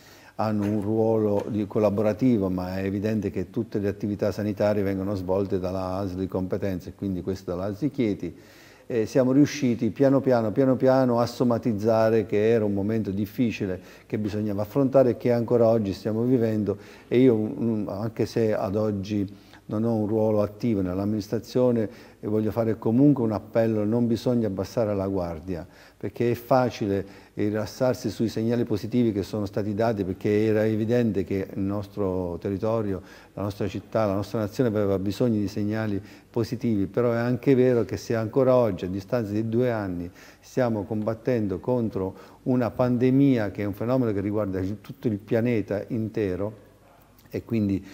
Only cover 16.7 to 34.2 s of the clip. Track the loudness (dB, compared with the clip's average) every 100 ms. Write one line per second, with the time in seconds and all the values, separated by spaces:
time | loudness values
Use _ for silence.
16.7 | -4 -8 -18 0 4 6 6 2 -2 -2
17.7 | -2 -4 -4 -6 -2 -2 0 2 0 0
18.7 | 0 0 -2 -2 -4 -4 -8 -20 -20 -8
19.7 | -4 0 0 0 0 2 2 0 -2 -2
20.7 | 0 0 -2 -2 -2 -2 -6 -2 2 2
21.7 | 2 -2 -6 -20 -12 -4 0 0 0 -2
22.7 | 0 0 4 6 4 2 -2 -2 0 2
23.7 | 2 0 0 0 0 0 0 0 -2 -4
24.7 | -2 0 0 -2 -2 -4 -6 -8 -8 -10
25.7 | -18 -20 -12 -10 -2 -2 -2 2 2 2
26.7 | -2 -2 -2 -4 -12 -14 -4 -2 -2 -4
27.7 | -2 -2 0 -4 -2 -2 -2 -2 -2 -2
28.7 | -4 -2 0 2 0 -2 -4 -6 -4 -4
29.7 | 0 0 0 -4 -2 0 2 2 2 2
30.7 | 0 0 2 2 0 -2 -2 -4 -4 -4
31.7 | -4 -6 -4 -4 -2 -4 -6 -4 -4 -2
32.7 | -2 -2 -4 -8 -20 -16 -8 -6 -4 -6
33.7 | -6 -4 0 0 0